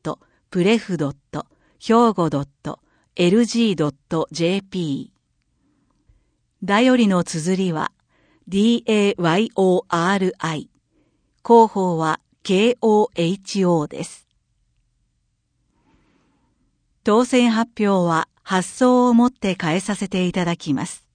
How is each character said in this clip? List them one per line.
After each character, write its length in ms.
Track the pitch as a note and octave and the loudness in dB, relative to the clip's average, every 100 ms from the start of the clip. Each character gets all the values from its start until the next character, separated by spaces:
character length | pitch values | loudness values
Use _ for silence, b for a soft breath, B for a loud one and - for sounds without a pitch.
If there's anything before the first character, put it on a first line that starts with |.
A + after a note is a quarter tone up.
ト 160 | D#3 - _ _ _ | -12 -12 _ _ _
プ 140 | F#3 | -2
レ 140 | F3+ A3+ | 0 0
フ 200 | - E3+ | -2 -4
ド 140 | D3 | -4
ッ 40 | - _ | -6 _
ト 160 | D3 - _ _ _ | -12 -12 _ _ _
兵 340 | - A3+ A#3+ | 0 2 2
庫 160 | F#3+ E3 | 2 -2
ド 120 | C#3+ | -2
ッ 60 | C#3+ _ | -6 _
ト 180 | - - _ _ _ - | -14 -14 _ _ _ -2
エ 160 | F3 | 2
ル 140 | G#3 A#3+ | 2 2
ジ 220 | A#3 A3+ | 0 0
ー 80 | D#3+ | 0
ド 120 | D3 | -2
ッ 60 | - _ | -4 _
ト 180 | E3 - | -6 -6
ジ 120 | D3 | -4
ェ 140 | E3 G3 | -2 -2
ー 60 | F#3+ | -6
ピ 440 | F#3+ D#3+ C3+ - | -8 -6 -6 -8
ー。 1500 | _ _ _ _ _ _ _ _ _ _ _ _ _ _ _ F#3+ | _ _ _ _ _ _ _ _ _ _ _ _ _ _ _ -2
だ 160 | G#3 | 2
よ 160 | B3+ B3+ | 4 4
り 100 | A3 | 2
の 160 | F#3 | 0
綴 440 | E3+ E3 D#3 F#3+ F#3+ | -2 -6 -4 -2 -2
り 40 | |
は、 220 | D#3 - - _ _ _ _ - | -4 -6 -10 _ _ _ _ -6
デ 80 | F#3+ | 0
ィ 180 | A3 A#3 | 2 2
ー 40 | - | 0
エ 220 | G#3+ G3+ | 0 2
ー 100 | G3 | 0
ワ 160 | E3+ E3+ | 0 0
イ 140 | A3+ - | -2 0
オ 240 | F#3+ F3+ | 2 2
ー 60 | - | 0
ア 260 | E3+ F3 | -2 0
ー 60 | G3 | 0
ル 160 | F#3 - | -2 -4
ア 160 | D#3+ D#3 | -6 -6
イ。 140 | - _ _ _ _ _ _ _ - | -10 _ _ _ _ _ _ _ 4
広 240 | A#3 A3 | 4 4
報 260 | G3+ F#3 E3 | 2 -2 -2
は、 200 | D#3+ D#3 - _ | -2 -4 -8 _
ケ 280 | - F#3 A3+ | -2 0 2
ー 60 | A#3+ | 0
オ 240 | A3+ G#3+ G#3 | 2 2 2
ー 40 | - | -2
エ 120 | E3+ | -4
イ 100 | G3 | -4
チ 260 | - G3+ | -6 -2
オ 220 | F3+ E3+ D3+ | 0 0 -2
ー 20 | |
で 160 | - | -8
す。 240 | F3 - _ _ _ _ _ _ _ _ _ _ _ _ _ _ _ _ _ _ _ _ _ _ _ _ _ _ _ _ | -12 -14 _ _ _ _ _ _ _ _ _ _ _ _ _ _ _ _ _ _ _ _ _ _ _ _ _ _ _ _
当 200 | - G#3+ | 0 2
選 280 | B3 B3+ B3 | 2 2 2
発 200 | A3 A#3 - G#3 | 0 -2 -2 0
表 200 | G3 E3+ | 0 0
は、 200 | D#3+ - _ | -2 -4 _
発 260 | - F#3 F3+ | -4 -4 -4
送 400 | - B3+ B3 B3 | 0 2 4 4
を 60 | |
も 140 | A#3 A#3+ | 4 2
っ 40 | |
て 240 | - G3 F3+ | 0 -6 -4
返 240 | E3 E3+ | -2 -4
さ 140 | G3 | -4
せ 140 | G3+ G3 | -6 -6
て 180 | F#3+ F3+ | -4 -2
い 60 | |
た 120 | F#3 | -2
だ 140 | E3+ E3+ | -4 -4
き 160 | E3+ | -4
ま 140 | C#3 F3 | -6 -6
す。 180 | - _ | -12 _